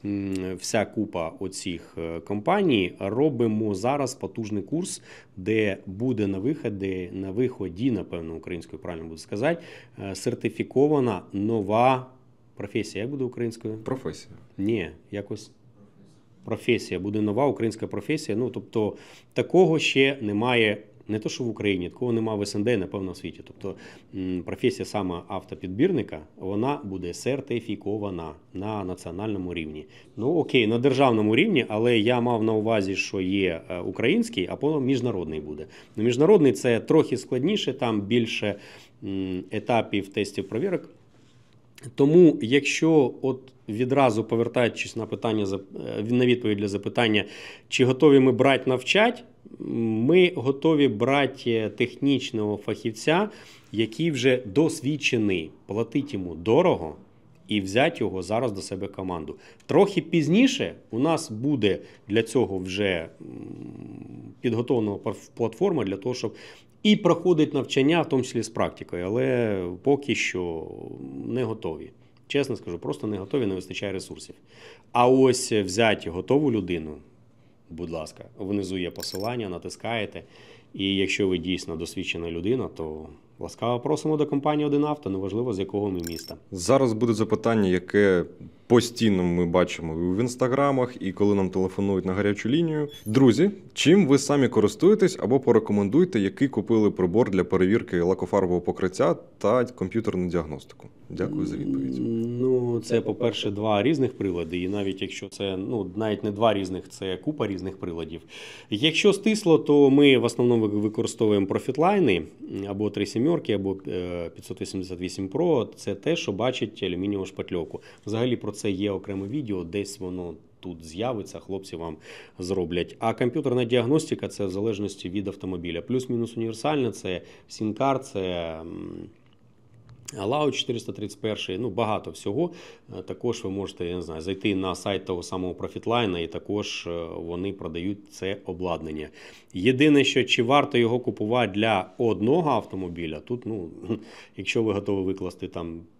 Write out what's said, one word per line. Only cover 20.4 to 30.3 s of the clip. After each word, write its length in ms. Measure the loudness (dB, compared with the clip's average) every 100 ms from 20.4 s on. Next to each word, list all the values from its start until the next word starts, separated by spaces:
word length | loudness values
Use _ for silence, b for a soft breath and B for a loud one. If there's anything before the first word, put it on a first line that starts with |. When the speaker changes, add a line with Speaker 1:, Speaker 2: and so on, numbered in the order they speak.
| 4 4 4 2 -6 -20 -6
Speaker 1:
не 120 | -4
то 100 | -4
що 140 | -4
в 60 | -6
Україні, 400 | -2 0 0 -2
такого 240 | -4 -2
нема 220 | 0 0 -2
в 60 |
С 140 | -4 0
Н 60 |
Д, 140 | 2 2
напевно, 340 | 0 -6 -6
в 60 | -8
світі. 240 | -12 -12
Тобто, 320 | -20 -12 -12 -12 B B _ -8
м, 280 | -4 -4 -6
професія 400 | 0 0 0 -6
саме 360 | -4 -4 -6 -8
автопідбірника, 920 | -10 -10 -12 -10 0 2 2 -4 -10 -16 -12
вона 440 | -6 -2 -2 -4
буде 300 | -8 -8 -8
сертифікована 1160 | -6 -4 -4 -4 -6 -6 -8 -6 -6 -6 -8 -10 -14 -16
на 300 | -10 -8 -6
національному 680 | -8 -10 -10 -8 -6 -6 -6
рівні. 320 | -8 -8 -12 -16 B B -4
Ну, 180 | 0